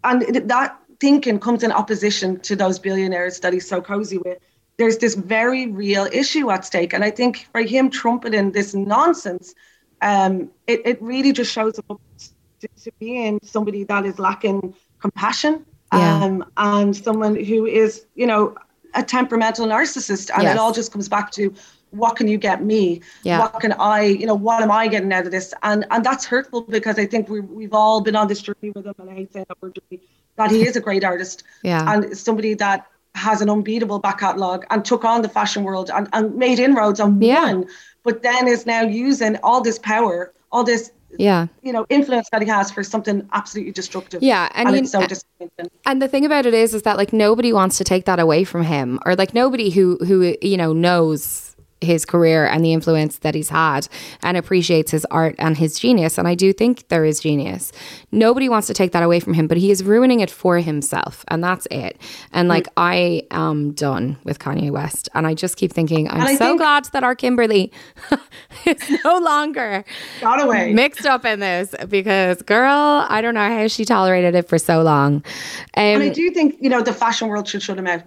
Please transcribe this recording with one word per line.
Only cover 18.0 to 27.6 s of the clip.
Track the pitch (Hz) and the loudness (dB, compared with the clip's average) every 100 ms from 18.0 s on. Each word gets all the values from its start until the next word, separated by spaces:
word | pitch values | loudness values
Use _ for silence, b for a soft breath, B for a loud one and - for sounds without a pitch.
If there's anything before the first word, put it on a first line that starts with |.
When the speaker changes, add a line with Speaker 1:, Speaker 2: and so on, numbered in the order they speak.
| _ - | _ -4
Speaker 1:
you | 240 | 0
know, | 214 214 - - _ _ | 2 0 -4 -20 _ _
a | 233 | -6
temperamental | 262 247 247 226 226 226 220 | -2 -2 0 0 0 0 -2
narcissist. | 220 320 262 208 196 - | 0 -2 -4 -6 -8 -4
And | 196 | 0
Speaker 2:
Yes. | 202 220 | 2 2
Speaker 1:
it | |
all | 226 | 0
just | 226 - | -2 -6
comes | 208 196 | -10 -6
back | 208 202 | -6 -6
to, | - 196 196 B B _ | -4 -4 -4 B B _
what | 202 233 226 | -4 -2 0
can | 220 | -2
you | 208 | 0
get | 202 135 | -2 -2
me? | 202 220 185 170 B B | 0 2 0 -2 B B
Speaker 2:
Yeah. | 185 175 | -2 0
Speaker 1:
What | 220 226 | 0 -2
can | 220 | -4
I, | - 202 214 | 0 2 2
you | 208 196 220 | 2 0 0
know, | |
what | 208 214 226 | 0 0 0
am | 220 | 2
I | 214 226 | 2 2
getting | 208 190 | -2 0
out | 185 180 | -2 -2
of | |
this? | 185 185 - | -6 -8 -6
And, | 208 208 - | -2 -2 0
and | 233 | -2
that's | 233 269 | 0 -2
hurtful, | - 247 269 240 | -2 -4 -2 -10
because | 233 214 214 214 | -4 -4 -2 -2
I | 202 | -2
think | 226 202 | -2 -4
we, | 214 | -8
we've | 196 214 | -10 -14